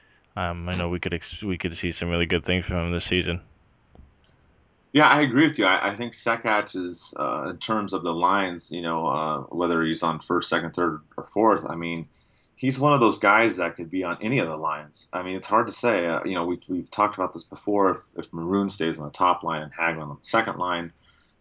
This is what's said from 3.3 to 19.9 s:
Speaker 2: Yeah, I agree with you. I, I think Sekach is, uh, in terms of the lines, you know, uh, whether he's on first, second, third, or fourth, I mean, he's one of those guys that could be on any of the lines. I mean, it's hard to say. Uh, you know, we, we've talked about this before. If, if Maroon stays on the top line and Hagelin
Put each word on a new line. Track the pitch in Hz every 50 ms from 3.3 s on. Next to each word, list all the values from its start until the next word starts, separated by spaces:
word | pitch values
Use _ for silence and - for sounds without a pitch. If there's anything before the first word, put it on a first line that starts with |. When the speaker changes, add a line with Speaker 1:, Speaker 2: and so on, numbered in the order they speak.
| 85 87 - - _ _ _ _ _ _ _ _ _ - - - _ _ _ _ _ _ _ _ _ _ _ _ _ _ _ _ -
Speaker 2:
Yeah, | 139 151 147
I | 135 147 151
agree | 135 117 127 156
with | 151 - -
you. | 104
I, | 92 92 92 - 101
I | 101
think | 101 120 117 -
Sekach | - - 117 113 117 - 117 107 104 101 - -
is, | 95 90 90 87 - - - - -
uh, | 76 65 - 78 69 85
in | 90
terms | 82 - - 113 107 104 98 95
of | 92 82
the | 87 82
lines, | 82 87 90 98 101 95 92 90 87 - -
you | 78 87 87
know, | 82 82 82 82
uh, | 78 67 76 78 78 78 73 67
whether | - - 80 87 85 85 82 80
he's | 80 82 80 -
on | 82 82 78
first, | - - 92 87 78 -
second, | - 80 80 82 -
third, | - 87 85 80 76 - _ _
or | - -
fourth, | - - 101 110 113 104 82 80 -
I | 82
mean, | 85 85 85 85 85 80 - _ _ - - - - - _ _
he's | - - 131 131 135
one | 131 147 147
of | 139
those | 123 110 98 -
guys | - 101 101 110 117 113 92
that | 90 87 85 82
could | - 87 82
be | 80 92 92
on | 87 87 85
any | - 110 131 131
of | 92
the | 80 80
lines. | 78 80 78 76 76 76 73 - - - - -
I | 90 90
mean, | 92 92
it's | 95 - -
hard | 104 110 120
to | 107 98
say. | - - 123 110 95 87
Uh, | 85 80 78 -
you | - 95
know, | 90 85
we, | 87 90 87 - -
we've | 92 87 85 -
talked | - - 104 104 -
about | - 92 90 -
this | 85 -
before. | - - - - - 104 101 98 95
If, | 90 - - - -
if | - 85 - -
Maroon | 82 82 85 95 101 101 98
stays | 95 - 82 80 80 80
on | 76
the | 73
top | - - 95 90 90 - -
line | 82 80 78 76
and | 76 -
Hagelin | - 85 82